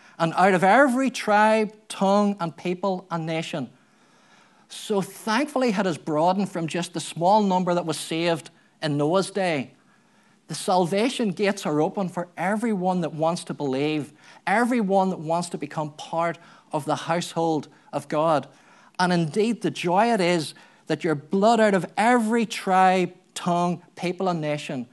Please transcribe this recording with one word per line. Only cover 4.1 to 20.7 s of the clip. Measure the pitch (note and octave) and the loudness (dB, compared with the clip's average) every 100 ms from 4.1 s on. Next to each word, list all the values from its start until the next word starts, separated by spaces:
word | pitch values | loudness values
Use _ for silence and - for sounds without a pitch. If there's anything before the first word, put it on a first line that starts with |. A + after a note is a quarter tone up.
| _ _ _ _ _ _ | _ _ _ _ _ _
So | - - G3+ | -16 -4 -2
thankfully | F3+ - - A3 D4 C4 B3+ | -2 -8 -2 -2 0 0 0
it | G3 | 0
has | F#3+ D3 | -2 -2
broadened | - D3+ E3+ F#3+ F#3+ | -4 0 2 2 -2
from | F3+ E3 | -4 -6
just | F3 F3 | -4 -6
the | E3 | -8
small | - - F3 G#3+ | -10 -2 2 4
number | G3+ F#3 F3+ F3 | 4 0 0 -2
that | D#3+ | -2
was | D3+ | -6
saved | - E3 E3+ E3 - _ _ - | -4 -2 0 -2 -6 _ _ -8
in | D#3 C#3+ | -4 -2
Noah's | D3 F#3 F#3 | 0 0 -2
day. | G#3 F#3 D3+ B2 _ _ _ _ _ _ _ - | -2 -2 -2 -6 _ _ _ _ _ _ _ -12
The | D#3 | -8
salvation | - A#3+ E3+ G3 B3+ - A3 | 0 2 2 0 0 0 -4
gates | F3+ G3 G3 | 0 -2 0
are | F#3 D3+ | -2 0
open | D#3 G3+ F3+ | 0 -2 -6
for | - F3+ - | -6 -10 -6
everyone | F3 G#3+ A#3 G3+ F#3 F#3 | -4 -2 -2 0 0 0
that | D#3 | -2
wants | D3+ D#3+ F3 | -2 -2 -2
to | - | -6
believe, | D#3+ D3 C3 D3 D#3 C3+ - - - - | -6 -4 -2 0 -2 -6 -12 -20 -10 -2
everyone | G3+ A#3+ B3 F#3+ G3 F#3+ | 0 2 0 2 2 2
that | E3+ | -2
wants | D#3 E3+ F3 | -2 -2 -2
to | F3 | -8
become | D3 - D3+ | -8 -6 -8
part | D3 - E3 E3+ E3 - - - | -8 -8 -2 -2 -4 -14 -20 -8
of | D#3 C#3+ | -6 -2
the | C#3+ | -4
household | - E3+ E3+ - E3 D#3 - - - | -2 -2 -2 -2 0 0 -4 -16 -10
of | C#3+ C#3 | -10 -4
God. | D3+ E3 D3 - - _ - - - | 0 2 2 -2 -18 _ -20 -18 -2
And | F3+ | 0
indeed, | F3 D#3+ G3 A3+ A3+ | 2 0 0 0 0
the | - | -4
joy | - F3 F#3 A#3 | -4 -2 2 2
it | A3+ | 2
is | F3 F3 C#3+ - - | 2 0 -2 -10 -20